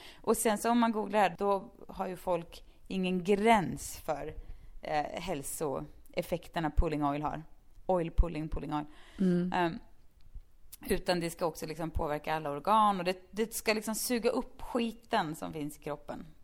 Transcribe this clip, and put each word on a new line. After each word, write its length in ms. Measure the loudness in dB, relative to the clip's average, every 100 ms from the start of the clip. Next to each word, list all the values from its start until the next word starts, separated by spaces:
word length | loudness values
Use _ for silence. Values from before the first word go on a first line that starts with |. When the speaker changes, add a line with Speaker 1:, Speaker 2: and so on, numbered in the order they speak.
| -20 -8
Speaker 1:
Och 160 | 0 2
sen 220 | 4 2
så 120 | 4
om 80 | 4
man 120 | 4
googlar 280 | 2 0 4
här, 140 | 4 4
då 340 | 2 2 0 -16 -14
har 180 | -6 -6
ju 100 | -4
folk 480 | 0 0 -2 -14 -18 -18 -4
ingen 360 | 0 2 2
gräns 720 | 2 4 6 6 4 -4 -8 -10
för, 380 | -4 -4 -4 -10 -12 -14 -12 -12
eh, 380 | -4 -2 -2 -4
hälsoeffekterna 1500 | -4 -4 -4 -4 -2 -2 -6 -12 -10 -6 -2 -4 -4 -2 -2 2
pulling 280 | 2 2
oil 180 | 0 0
har. 200 | -4 -6 -10 -18 -20 -12 0
Oil 240 | 2 2
pulling, 380 | 4 4 4 -4
pulling 260 | -4 -2
oil. 100 | -4 -4 -12 -16 0
Speaker 2:
Mm. 340 | 4 4 2
Speaker 1:
Ehm, 260 | 2 0 0 -12 -20 -20 -20 -16 -16 -16 -20 -18 -12 -2
utan 320 | -2 2 0
det 100 | 0
ska 160 | -2 -4
också 200 | -4 -8
liksom 240 | -6 -4
påverka 440 | -2 0 -2 -2
alla 160 | -2 -2
organ. 480 | -4 4 6 6 4
Och 60 |
det, 120 | 0 -2 -6
det 240 | -4 -2
ska 180 | -2 0
liksom 220 | 0 0
suga 360 | -4 0 2 2
upp 320 | 0 -2 -8
skiten 720 | -4 -2 -2 -4 -2 0 0
som 180 | -4 -6
finns 240 | -6 -6 -8
i 40 |
kroppen 440 | -8 -8 -8 -12 -12 -18